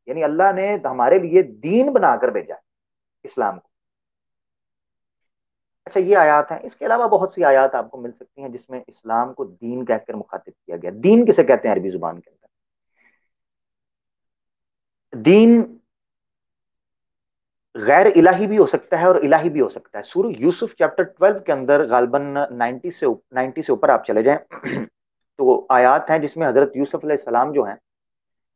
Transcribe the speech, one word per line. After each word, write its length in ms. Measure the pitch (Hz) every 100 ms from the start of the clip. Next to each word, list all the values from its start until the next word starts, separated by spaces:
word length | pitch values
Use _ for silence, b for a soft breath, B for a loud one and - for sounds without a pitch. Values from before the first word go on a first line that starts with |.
| -
यानी 140 | 151
अल्लाह 320 | 151 160 196
ने 280 | 185 196 208 135
हमारे 320 | 127 123 185
लिए 240 | 170 175
दीन 500 | 151 107 143 220 277
बनाकर 380 | 247 170 113 123
भेजा 240 | 104 82 80 _ _ _ _ _ _ -
इस्लाम 320 | - 104 90
को। 120 | _ _ _ _ _ _ _ _ _ _ _ _ _ _ _ _ _ _ _ _ _ _ -
अच्छा, 140 | 196
ये 160 | 185 202
आयत 320 | 156 147 147
है, 80 | 160
इसके 260 | 131 - -
अलावा 220 | 233 233
बहुत 280 | 202 185 185
सी 80 |
आयत 320 | 156 135 135 127
आपको 220 | 113 131
मिल 140 | 120
सकती 300 | 113 127 -
हैं 100 | 135
जिसमें 320 | 120 - 127 -
इस्लाम 440 | _ 113 117 127
को 120 | 127 98
दीन 400 | 90 117 123 123
कहकर 300 | 110 - 107
मुखातिब 380 | - 95 - _ -
किया 120 | 85
गया। 140 | 87
दीन 340 | 104 147 226 233
किसे 180 | -
कहते 240 | 131 127 117
हैं 80 | 95
अरबी 140 | 92
जुबान 300 | 90 82 85
के 120 | _
अंदर? 160 | _ _ _ _ _ _ _ _ _ _ _ _ _ _ _ _ _ _ _ _ _ _ _ _ _ _ _ _ 120
दीन 580 | 120 202 226 233 - - _ _ _ _ _ _ _ _ _ _ _ _ _ _ _ _ _ _ _ 117
गैर 300 | 107 156 202
इलाही 400 | 180 170 180 208
भी 80 | 214
हो 100 | 151
सकता 320 | 147 - 165
है 120 | 180
और 160 | 175 143
इलाही 240 | 143 165
भी 100 | 147
हो 100 | 113
सकता 300 | - - 104
है। 40 |
सूरह 260 | - 175 226 123
यूसुफ 360 | 147 180 226
चैप्टर 300 | - 156 -
ट्वेल्व 360 | 180 _ 190 202
के 120 | -
अंदर 340 | 139 127 143 139
गालिबन 600 | 123 123 139 143 143 143
नाइंटी 400 | 120 120 127 117
से 140 | 117 143
उप-, 300 | 113 _ 127
नाइंटी 280 | 131 143
से 100 | 147
ऊपर 180 | 131 147
आप 120 | 123
चले 200 | - 107
जाएं, 640 | 117 151 - - - 131 113
<clears throat> 0 | _ _ _ _ -
तो 80 | 127
वो 220 | 117 -
आयत 340 | 127 123 151 -
हैं 120 | 160
जिसमें 260 | 147 160 156
हजरत 260 | 123 139 135
यूसुफ 280 | 139 151
अलैहिस्सलाम 500 | 151 147 - 117 139
जो 100 | 143
हैं, 160 | 104 104 _ _ _ _ _ _ _